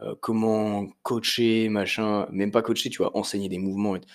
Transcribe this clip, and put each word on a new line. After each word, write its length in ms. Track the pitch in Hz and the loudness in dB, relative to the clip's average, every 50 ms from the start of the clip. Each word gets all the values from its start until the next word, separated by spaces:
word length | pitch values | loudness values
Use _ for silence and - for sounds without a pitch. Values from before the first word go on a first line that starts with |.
| 107 | -10
heu, 120 | 104 101 | -10 -10
comment 720 | - - - 113 110 110 110 107 107 107 107 104 101 101 92 - _ - | -6 -4 -2 0 2 2 2 2 2 2 0 0 -2 -4 -6 -10 _ -6
coacher, 640 | - 123 117 113 - - - 120 117 113 113 110 110 | -4 -2 -2 0 0 0 2 4 4 4 4 2 2
machin, 580 | 107 104 98 92 - - 110 107 104 104 95 - - | 0 0 0 0 -2 -2 0 0 0 0 0 -2 -2
même 200 | 95 101 104 101 | -2 0 2 2
pas 100 | 117 110 | 2 2
coacher, 280 | - 113 - - 131 | 2 0 0 -2 -4
tu 80 | - - | 0 0
vois, 180 | - - - | 0 0 0
enseigner 320 | 104 - - - 101 - 95 | -2 -2 -2 -2 -4 -4 -2
des 80 | 95 90 | -4 -4
mouvements 380 | 95 95 95 98 104 104 95 | -2 -2 -2 0 0 0 -2
et 40 | 92 | -2
t-, 80 | 87 - - | -6 -12 -20